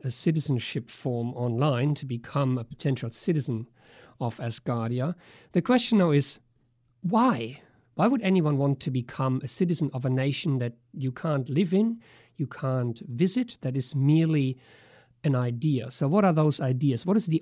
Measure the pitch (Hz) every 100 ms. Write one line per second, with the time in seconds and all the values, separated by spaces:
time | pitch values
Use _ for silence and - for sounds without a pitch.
0 | 131 - 180 160 147 123 - 139 - -
1 | 135 120 117 123 123 117 147 123 143 143
2 | 131 120 - 143 135 127 113 - 143 127
3 | 113 - - 156 131 113 123 _ _ -
4 | - - 139 - 117 - - 120 113 123
5 | 143 180 - - _ 175 165 247 240 220
6 | 175 143 139 - _ _ _ _ _ _
7 | 170 208 247 147 113 135 - _ _ -
8 | 208 254 196 190 151 139 143 139 - 127
9 | 123 - 131 131 135 - 180 170 143 127
10 | 131 131 135 139 160 131 120 - _ -
11 | 131 127 165 143 120 131 185 185 226 233
12 | - - _ - 135 - 131 131 120 117
13 | - 120 185 254 247 - 131 135 127 143
14 | 139 160 165 156 131 131 - - - -
15 | _ _ 156 127 123 120 151 131 113 -
16 | 139 196 196 156 156 139 135 131 143 120
17 | 175 214 202 160